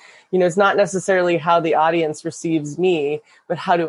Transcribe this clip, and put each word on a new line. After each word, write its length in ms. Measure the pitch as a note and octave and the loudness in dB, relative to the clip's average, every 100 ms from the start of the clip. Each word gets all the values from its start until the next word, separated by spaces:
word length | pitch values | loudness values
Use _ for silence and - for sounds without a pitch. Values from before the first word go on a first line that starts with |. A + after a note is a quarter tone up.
| - - _ | -20 -20 _
You 80 | F#3 | 0
know, 60 | |
it's 140 | F3+ F3 | 0 2
not 180 | G3 E3 | 2 2
necessarily 640 | G3 F#3 F3+ F#3 F3 E3 | 0 -2 0 0 2 0
how 220 | E3 E3+ | 2 2
the 160 | E3 C#3+ | 2 2
audience 500 | D#3 E3+ D#3 D3+ E3 | 2 0 -2 -4 -10
receives 520 | - E3+ E3 D3 C#3+ | -8 -4 -2 -4 -2
me, 440 | F#3 E3+ C#3+ D3+ - _ - | 0 0 -2 -4 -10 _ -10
but 80 | E3+ | -8
how 220 | - | -2
do 100 | F3 | 0